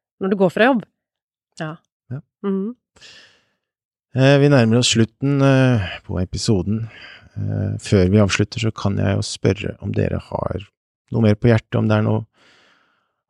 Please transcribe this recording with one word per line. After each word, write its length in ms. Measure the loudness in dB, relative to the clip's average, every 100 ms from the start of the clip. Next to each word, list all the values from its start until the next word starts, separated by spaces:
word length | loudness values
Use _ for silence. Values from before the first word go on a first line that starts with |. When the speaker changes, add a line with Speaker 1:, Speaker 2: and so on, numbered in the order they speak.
| _ -10
Speaker 1:
når 140 | -4
du 20 | 0
går 160 | 0
fra 140 | 2 2
jobb. 160 | 2 -4 _ _ _ _ _ _ -14
Ja. 160 | -14 -14 _ _ -16
Speaker 2:
Ja. 100 | -16 -16 _
Speaker 1:
Mhm. 300 | -6 -4 -6 -12 _ _ -20 -20 -20 _ _ _ _ _ _ _ _ 2
Speaker 2:
Eh, 220 | 4 4
vi 100 | 4
nærmer 320 | 4 4 2
oss 80 | 2
slutten, 460 | 0 0 _ -2 0
eh, 440 | 2 4 2 0 -4 -10
på 140 | -8 -6
episoden. 720 | -6 -4 -2 0 -2 -6 -8 -14 -20 -20 _ -10
Eh, 400 | -6 -4 -4 -6
før 300 | 0 2 4
vi 80 | 4
avslutter, 400 | 2 0 -2 -4
så 120 | -6 -4
kan 220 | -4 -2
jeg 180 | -2 -2
jo 60 |
spørre 540 | -6 -2 -2 -2 -6 -10
om 120 | -6
dere 260 | -4 -4 -4
har 460 | -8 -8 -6 -8 -12 _ _ _ _
noe 80 | 0
mer 140 | 0 2
på 120 | 2
hjertet, 300 | 2 0 -4
om 80 | 0
det 80 | 0
er 60 |
noe, 220 | 0 -2 -6 _ _ _ _ _ _ _ _ _